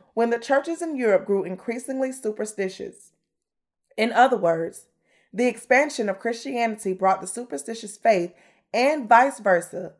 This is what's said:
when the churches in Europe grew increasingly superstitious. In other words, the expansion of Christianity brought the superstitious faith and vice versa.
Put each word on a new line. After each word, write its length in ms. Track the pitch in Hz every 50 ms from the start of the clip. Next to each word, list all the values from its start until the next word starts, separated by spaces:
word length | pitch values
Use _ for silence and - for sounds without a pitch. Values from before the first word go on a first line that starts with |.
| _ _ _
when 160 | 226 233 233
the 100 | 233 233
churches 420 | 233 - 277 277 285 330 330 320
in 140 | 339 330 311
Europe 300 | 262 247 220 196 - -
grew 180 | - 202 196 185
increasingly 680 | 175 185 185 - - 233 247 247 - 262 262 262 262 254
superstitious. 960 | 262 - 220 208 - - 214 - - 196 190 185 - 196 - - - - _ _ _ _ _ _ _ _ _ _ _ _ _ _ _ _ _ _ -
In 160 | 214 233 -
other 240 | 214 247 262 254 208
words, 480 | 185 170 165 165 165 165 - - - _ _ _ _ _ _ _ _ _ -
the 140 | 185 247 247
expansion 600 | 226 220 - - 254 254 294 302 285 - 220 208
of 120 | 190 190
Christianity 760 | - 233 233 233 - 277 269 233 233 226 214 214 - 196 190
brought 260 | 185 190 190 190 190
the 80 | - 190
superstitious 680 | - 233 247 247 - 277 - - 226 220 - 202 - -
faith 340 | - 233 220 185 175 175 - _ _ _ _ _ _ _ -
and 360 | 214 247 277 311 311 247 208
vice 320 | 240 226 254 277 269 -
versa. 540 | 208 208 185 170 175 - - 175 185 165 - _